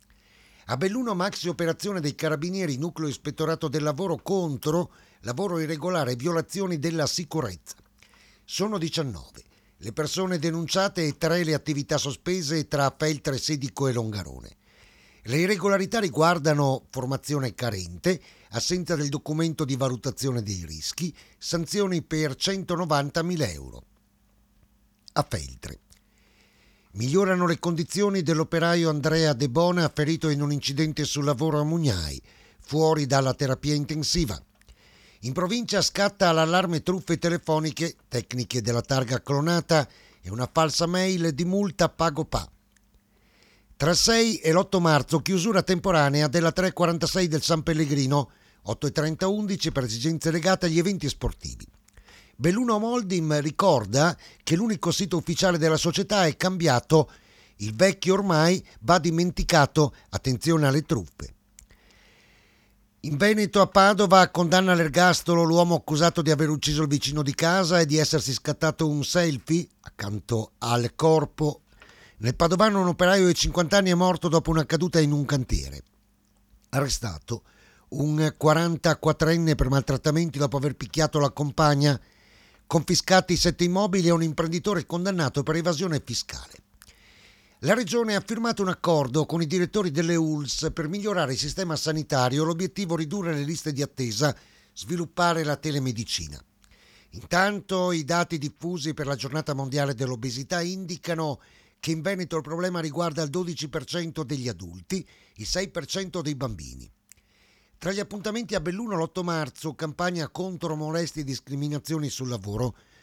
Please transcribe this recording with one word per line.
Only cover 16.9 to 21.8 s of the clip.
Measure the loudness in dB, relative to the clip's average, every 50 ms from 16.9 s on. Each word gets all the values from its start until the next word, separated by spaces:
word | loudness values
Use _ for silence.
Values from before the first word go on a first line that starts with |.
formazione | -8 -8 -6 -4 -6 -6 -4 -4 -4 -2 -4 -4 -6
carente, | -6 -6 -6 -4 -6 -8 -10 -12 -2 0 0 0 0 -4 -14 -20 _ _ _
assenza | -6 -6 -2 -2 -2 -4 -2 -2 -2
del | -2 -2 -4
documento | -4 -6 -6 -4 -2 -2 -2 -2 -2 -2 -2
di | -2 -2
valutazione | -2 -2 -2 -2 -4 -6 -8 -6 -4 -4 -2 -2 -2 -4
dei | -4 -6 -8 -8
rischi, | -12 -12 -10 -10 -8 -6 -6 -6 -8 -8 -12 -20 _ _
sanzioni | _ -8 -4 -4 -4 -4 -4 -2 -2